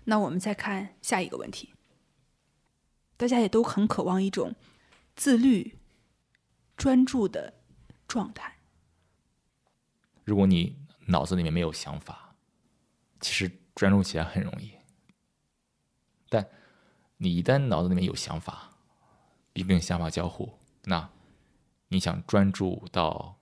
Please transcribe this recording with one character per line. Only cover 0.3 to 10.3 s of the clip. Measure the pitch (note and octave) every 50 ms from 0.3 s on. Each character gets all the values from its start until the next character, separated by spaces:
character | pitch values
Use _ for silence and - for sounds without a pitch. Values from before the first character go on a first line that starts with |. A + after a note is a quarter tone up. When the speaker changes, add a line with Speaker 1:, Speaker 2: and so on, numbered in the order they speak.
| E3 F3+
Speaker 1:
再 | - G#3+ G3+
看 | - - G#3+ G3 F#3+ G3 F#3+ _ _
下 | - - - F#3
一 | F3
个 | - -
问 | B1+ - -
题。 | - - - - _ _ _ _ _ _ _ _ _ _ _ _ _ _ _ _ _ _ _ _ _ _ _ _ _ _ _ _ _
大 | - A#3+
家 | A#3+ B3+ A#3+
也 | A3 F#3+
都 | - A3 A#3
很 | - - G3 G#3
渴 | G#3 - - -
望 | F3+ F#3 F#3+
一 | F#3+ G3
种 | - F#3+ - - - _ _ _ _ _ _ _ _ _ _ _ -
自 | - - C#4 B3
律、 | A3+ B3 C4+ A#3 F#3 - A3 - - _ _ _ _ _ _ _ _ _ _ _ _ _ _ _ _ _ _ _
专 | - - C4+ C4 B3+ C4
注 | B3+ - B3 G3+
的 | - - D#2+ B1+ - - _ _ _ - _ - - - _ _
状 | - - A#3 F3+ -
态。 | - - - - - _ _ _ _ _ _ _ _ _ _ _ _ _ _ _ _ _ _ _ _ _ _ _ _ _ _ _ _ _ _ _ _ _ -
Speaker 2:
如 | G#2+